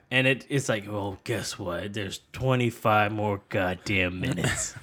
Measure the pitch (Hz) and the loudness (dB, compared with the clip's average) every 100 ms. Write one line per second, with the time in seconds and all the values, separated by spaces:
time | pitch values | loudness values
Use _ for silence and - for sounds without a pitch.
0 | - 127 131 131 - 139 135 110 101 104 | -2 2 2 2 0 -2 0 -2 -4 -6
1 | 101 95 - 113 92 - 92 87 101 104 | -6 -6 -4 -4 -4 -8 -6 -6 -6 -6
2 | 95 85 _ - 131 127 120 - 113 107 | -6 -8 _ -2 2 4 2 2 4 6
3 | 104 107 107 98 - 104 90 90 - 98 | 4 2 0 -2 -2 0 0 -2 0 2
4 | 90 90 - - - - - - | 2 0 -4 0 -2 -2 -4 -8